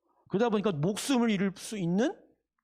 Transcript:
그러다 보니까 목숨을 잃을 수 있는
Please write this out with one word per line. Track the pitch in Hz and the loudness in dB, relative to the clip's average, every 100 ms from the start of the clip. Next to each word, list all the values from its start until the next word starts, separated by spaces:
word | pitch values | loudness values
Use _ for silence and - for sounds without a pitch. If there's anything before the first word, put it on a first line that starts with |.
| _ _ - | _ _ -4
그러다 | 190 233 | 0 2
보니까 | 208 208 | 0 0
목숨을 | 151 170 208 - 254 233 | 0 -2 -2 0 2 2
잃을 | 196 196 - | 2 -2 -4
수 | - 214 | -10 -6
있는 | 170 185 294 - - _ _ _ | 0 2 0 -2 -14 _ _ _